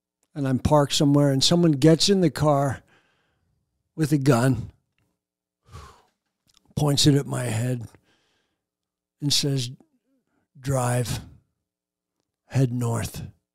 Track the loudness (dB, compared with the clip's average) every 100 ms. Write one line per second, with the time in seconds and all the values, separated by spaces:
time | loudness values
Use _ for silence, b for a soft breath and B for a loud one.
0 | _ _ _ -6 -2 0 2 2 2 2
1 | 2 4 2 2 2 2 2 4 4 4
2 | 2 2 0 0 0 0 -2 -6 _ _
3 | _ _ _ _ _ _ _ _ _ -6
4 | -2 0 2 2 2 -2 -6 -16 _ _
5 | _ _ _ _ _ _ _ b b b
6 | b _ _ _ _ _ _ -4 -2 2
7 | 4 2 0 -8 -6 -4 -4 -6 -10 -20
8 | _ _ _ _ _ _ _ _ _ _
9 | _ -8 -4 -2 -2 -4 -8 -14 _ _
10 | _ _ _ _ _ -12 -6 -2 -2 -2
11 | -4 -8 -12 -20 _ _ _ _ _ _
12 | _ _ _ _ _ -2 -2 -2 -4 -6
13 | -8 -12 -16 -20 _